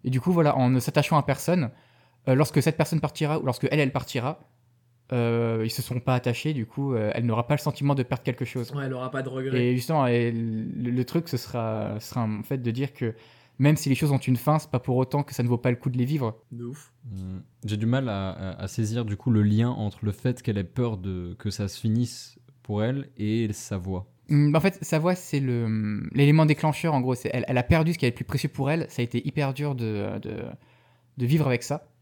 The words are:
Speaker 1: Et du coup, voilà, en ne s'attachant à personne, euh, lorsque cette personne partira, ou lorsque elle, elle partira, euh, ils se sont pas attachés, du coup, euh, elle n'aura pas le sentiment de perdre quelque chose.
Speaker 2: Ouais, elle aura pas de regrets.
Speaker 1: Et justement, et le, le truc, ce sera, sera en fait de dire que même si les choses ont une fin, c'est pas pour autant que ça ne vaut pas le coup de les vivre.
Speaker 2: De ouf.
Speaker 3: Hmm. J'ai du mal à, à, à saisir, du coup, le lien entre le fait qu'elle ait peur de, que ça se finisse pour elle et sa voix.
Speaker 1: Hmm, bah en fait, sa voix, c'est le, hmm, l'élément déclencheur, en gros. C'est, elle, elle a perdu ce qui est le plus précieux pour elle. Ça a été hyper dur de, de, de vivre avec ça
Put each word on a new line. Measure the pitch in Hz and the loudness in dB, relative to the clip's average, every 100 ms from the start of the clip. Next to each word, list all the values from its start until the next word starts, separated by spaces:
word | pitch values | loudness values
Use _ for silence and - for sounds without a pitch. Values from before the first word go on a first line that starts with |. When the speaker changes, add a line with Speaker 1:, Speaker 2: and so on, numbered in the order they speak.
| 131 | 0
Speaker 1:
Et | |
du | 127 | 0
coup, | 175 | 2
voilà, | 175 151 135 | 4 4 4
en | 123 | 4
ne | 131 | 4
s'attachant | 135 151 143 156 | 2 0 2 2
à | |
personne, | 139 135 - 180 120 - _ _ _ _ - | 2 -2 0 0 0 -6 _ _ _ _ 2
euh, | 131 | 4
lorsque | 147 - | 4 4
cette | - 151 | 2 0
personne | 160 160 | 0 0
partira, | 147 - 151 156 | -2 -2 -2 0
ou | - | 0
lorsque | - 135 | 0 0
elle, | 151 | 2
elle | 139 | 2
partira, | 127 123 135 120 170 - _ _ _ _ _ _ | 0 -4 -4 -4 -6 -14 _ _ _ _ _ _
euh, | 123 117 117 117 113 113 | 0 2 2 2 0 -2
ils | |
se | - | -2
sont | - 123 | -4 -2
pas | 123 127 | 0 2
attachés, | 123 117 151 | 2 0 -2
du | 147 117 | -2 -4
coup, | - 139 | -2 0
euh, | 120 107 | 0 0
elle | - 120 | 0 0
n'aura | 113 120 | 0 0
pas | 147 | 0
le | |
sentiment | - - 143 139 | 0 -2 0 0
de | |
perdre | 127 127 | 0 -2
quelque | - 123 127 | -4 -4 -4
chose. | 131 117 | -6 -6
Speaker 2:
Ouais, | 143 135 | -6 -6
elle | |
aura | 131 127 | -6 -6
pas | 131 | -6
de | 131 | -6
regrets. | 131 131 127 123 | -6 -2 0 2
Speaker 1:
Et | 127 | 0
justement, | 123 160 127 | 0 2 4
et | 120 117 | 4 2
le, | 117 117 110 123 - 120 | 0 -2 -4 -4 -4 -2
le | 123 120 | 0 0
truc, | 170 165 | -2 -2
ce | 127 | -6
sera, | - 123 113 110 107 107 | -4 -4 -2 -2 -4 -6
sera | - 127 | -6 -2
en | 113 107 | -2 -2
fait | - 135 | -4 -4
de | 120 | -2
dire | 117 139 | -2 -4
que | - 117 110 - - _ _ | -4 -6 -6 -16 -20 _ _
même | 135 151 | 4 4
si | - | 2
les | 131 | 2
choses | 151 | 2
ont | 139 | 2
une | - 127 | 2 0
fin, | - 156 | 2 0
c'est | - | 0
pas | 123 | -4
pour | - 127 | 0 0
autant | 127 - | 2 0
que | 139 | -2
ça | - | -2
ne | 120 | 0
vaut | 120 | 2
pas | 131 | 0
le | 123 | 0
coup | - | -2
de | 127 | 0
les | 127 | 0
vivre. | 151 117 110 _ | 0 -2 -4 _
Speaker 2:
De | 117 120 | -12 -12
ouf. | 143 - _ 123 | -12 -20 _ -12
Speaker 3:
Hmm. | 95 92 95 - _ 107 | -10 -8 -10 -14 _ -6
J'ai | 104 | -2
du | 113 | 2
mal | 127 131 | 0 0
à, | 98 95 | -2 -4
à, | - 95 - | -6 -8 -8
à | 95 | -8
saisir, | - 107 113 110 | -4 -2 -2 -4
du | 101 | -4
coup, | - | 2
le | 107 | 4
lien | 104 104 117 | 6 4 2
entre | 123 104 - 104 | 0 -4 -4 -6
le | |
fait | 101 127 123 | -2 -4 -2
qu'elle | - 101 | -2 -2
ait | |
peur | 90 - 120 107 | -4 -2 -2 -2
de, | 95 92 90 87 | -6 -6 -8 -6
que | 104 | -8
ça | - 101 | -4 -6
se | - | -2
finisse | 110 110 120 - - - _ _ | 0 0 0 -6 -18 -20 _ _
pour | - 104 | -6 -2
elle | 110 139 139 - | 0 -2 -8 -6
et | 104 113 113 | -2 0 0
sa | 104 - 98 | -4 -6 -6
voix. | 90 92 98 _ - | -4 -6 -8 _ 0
Speaker 1:
Hmm, | 147 147 | 4 6
bah | 151 | 4
en | |
fait, | 180 190 | 2 -2
sa | - 156 | -2 0
voix, | 165 | 2
c'est | 180 - 143 | -2 -2 -2
le, | 131 120 113 | 0 0 0
hmm, | 110 107 104 78 | 0 -2 -4 -4
l'élément | - 143 151 156 | 4 6 8 6
déclencheur, | 151 160 147 165 | 4 2 0 0
en | 147 | 0
gros. | 127 123 | 0 -2
C'est, | - | -2
elle, | 127 - | -2 0
elle | 127 | 0
a | |
perdu | 123 160 160 | 4 4 4
ce | 170 | 2
qui | 127 | 0
est | |
le | 117 | 0
plus | - | -4
précieux | 139 151 | -2 -4
pour | - 135 | -2 -2
elle. | 165 156 | 0 -2
Ça | - | -4
a | |
été | 120 120 143 | -2 -2 -2
hyper | 151 139 | -2 -2
dur | 131 147 135 | -2 -4 -2
de, | 113 104 101 104 | -2 -2 -4 -6
de, | 107 110 - - _ _ _ _ _ - | -8 -8 -10 -12 _ _ _ _ _ -4
de | 123 | 2
vivre | 156 139 | 4 4
avec | 123 | 0
ça | - 147 - _ | -2 -8 -8 _